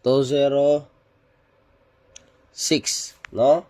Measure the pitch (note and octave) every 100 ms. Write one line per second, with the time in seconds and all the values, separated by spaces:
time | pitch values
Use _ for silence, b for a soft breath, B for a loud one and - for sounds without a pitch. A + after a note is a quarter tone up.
0 | B2 C3+ B2+ C#3+ C#3 C#3 C#3+ D3 D3 _
1 | _ _ _ _ _ _ _ _ _ _
2 | _ - _ _ _ - - D3+ - -
3 | - _ - - B2+ E3